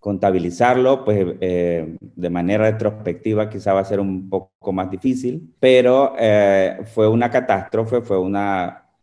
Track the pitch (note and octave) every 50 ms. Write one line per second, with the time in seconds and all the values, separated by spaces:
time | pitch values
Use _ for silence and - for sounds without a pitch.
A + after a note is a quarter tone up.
0 | _ G#2 G2+ F#2 G2+ G2 F#2 F#2 E2+ F2 F2 - A#2+ B2 B2+ B2+ B2+ B2+ C3+ C3
1 | - - A2 G2+ F#2+ F2+ E2+ F#2+ F#2+ F#2 F2+ F2+ F2 F2 E2+ E2+ D#2 D#2 D#2+ -
2 | - - _ - F2 F2 F2 F2 F2 F2+ G2+ G#2+ G#2+ A2 A2 A2 A2 G#2+ G#2 G#2+
3 | G#2+ A2 G#2+ - - A2+ A2 G#2+ G#2+ G#2 A2 G2 F#2 G2+ F#2+ F#2+ G2 G2 G#2 G2
4 | G2+ G2 F#2+ F#2 F#2 F#2+ F#2+ F#2+ F#2 _ _ _ _ G2+ F#2+ F#2+ F#2 F#2 F#2+ F#2
5 | - C3 B2+ B2+ B2+ B2 B2+ D#3+ - - _ _ - C3 B2+ B2+ B2 B2 B2+ C3+
6 | C#3 - - - A#2 A2 G#2 G#2 G#2 G2 G2 F#2+ F#2+ F#2 - - G#2+ A2 - A2+
7 | G#2+ G#2+ A2 A#2 A#2+ A#2+ A#2+ C3 B2 - G#2+ F#2+ F#2 - - A2 A2+ A2 B2 B2
8 | A2+ - G2+ F#2+ F#2 F#2 G2 G2+ G2+ G2+ G2 F#2 F2 E2+ - - _ _ _ _